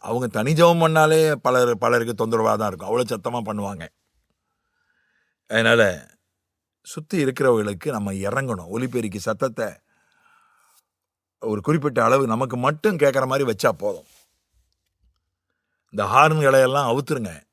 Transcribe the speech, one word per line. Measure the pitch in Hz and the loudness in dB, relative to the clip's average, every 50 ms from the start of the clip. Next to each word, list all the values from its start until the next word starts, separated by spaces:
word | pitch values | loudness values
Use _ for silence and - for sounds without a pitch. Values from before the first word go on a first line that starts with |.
| - - | -8 -6
அவங்க | 113 123 127 117 - | -6 -4 -6 -4 -4
தனி | 110 110 135 160 156 | -4 -2 0 2 4
ஜெபம் | 170 170 170 170 165 | 6 6 6 4 2
பண்ணாலே | 160 160 160 156 156 156 160 160 156 147 120 _ | 2 4 4 4 4 4 4 4 2 0 0 _
பலர், | 131 127 127 123 120 120 98 | 0 2 4 4 2 0 0
பலருக்கு | 120 117 120 120 117 117 117 95 | 0 0 2 0 0 -2 -4 -4
தொந்தரவா | 113 113 113 113 110 110 107 | -2 -2 0 0 2 0 0
தான் | 107 110 104 | 0 -2 -4
இருக்கும். | 95 85 87 95 | -6 -8 -6 -4
அவ்வளோ | 110 123 123 110 | -2 -2 -2 -4
சத்தமா | 120 104 87 120 120 123 110 104 | -6 -8 -6 -6 -6 -6 -8 -6
பண்ணுவாங்க. | 107 104 101 98 98 85 82 80 _ _ _ _ _ _ _ _ _ _ _ _ _ _ _ _ _ _ _ _ _ _ _ _ _ _ _ _ _ _ _ _ | -8 -8 -8 -10 -10 -12 -16 -18 _ _ _ _ _ _ _ _ _ _ _ _ _ _ _ _ _ _ _ _ _ _ _ _ _ _ _ _ _ _ _ _
அதனால | 110 113 113 117 117 117 110 98 87 76 60 _ _ _ _ _ _ _ _ _ _ _ _ _ _ _ _ | -2 2 4 4 4 4 4 2 2 -6 -12 _ _ _ _ _ _ _ _ _ _ _ _ _ _ _ _
சுத்தி | - - - 156 _ - 180 143 | -18 -18 -18 -12 _ -2 0 0
இருக்கிறவங்களுக்கு | 131 131 135 139 131 120 110 104 104 101 85 - 151 131 | 0 0 2 2 4 4 2 2 -4 -6 -6 -8 -8 -6
நம்ம | 110 101 98 95 98 98 98 | -6 -6 -6 -6 -4 -6 -4
இறங்கணும். | - 135 135 127 117 92 85 85 98 | -4 -4 -4 -4 -6 -8 -8 -8 -6
ஒலிபெருக்கி | 117 127 127 117 123 110 107 92 104 - 117 | -6 -6 -4 -4 -6 -6 -6 -8 -8 -6 -6
சத்தத்தை | 110 98 139 131 110 - 113 101 - _ _ _ _ _ _ _ _ _ _ _ _ _ _ _ _ _ _ _ _ _ _ _ _ _ _ _ _ _ _ _ _ _ | -4 -4 -4 -6 -4 -6 -8 -8 -8 _ _ _ _ _ _ _ _ _ _ _ _ _ _ _ _ _ _ _ _ _ _ _ _ _ _ _ _ _ _ _ _ _
ஒரு | - 113 107 104 98 | -6 -4 -4 -4 -2
குறிப்பிட்ட | - 151 147 135 147 120 117 117 | -2 -2 0 0 -2 0 2 2
அளவு | 117 127 139 135 117 113 | 4 4 2 2 0 -2
நமக்கு | 113 131 127 123 123 123 | -2 -4 -4 -4 -2 -2
மட்டும் | 135 151 151 - 214 196 160 | -2 -2 0 -2 -2 0 4
கேட்குற | 147 139 127 135 131 131 | 2 2 2 2 -2 0
மாதிரி | 131 139 139 123 | 0 -2 0 -2
வச்சா | 110 98 - 123 104 76 92 | -2 0 0 0 0 0 -4
போதும். | 104 95 82 - _ _ _ _ _ _ _ _ _ _ _ _ _ _ _ _ _ _ _ _ _ _ _ _ _ _ _ _ _ _ _ _ _ _ _ _ _ - | -6 -6 -6 -12 _ _ _ _ _ _ _ _ _ _ _ _ _ _ _ _ _ _ _ _ _ _ _ _ _ _ _ _ _ _ _ _ _ _ _ _ _ -6
இந்த | 101 101 95 | -6 -4 2
ஹார்ன்களை | 107 131 147 160 156 156 147 135 135 131 131 | 4 4 4 4 4 2 2 4 6 6 4
எல்லாம் | 127 131 143 143 120 | 4 2 0 0 0
அவுத்துருங்க. | 117 135 139 - 151 131 113 92 82 73 _ _ | -2 -2 -2 -4 -6 -6 -6 -8 -12 -14 _ _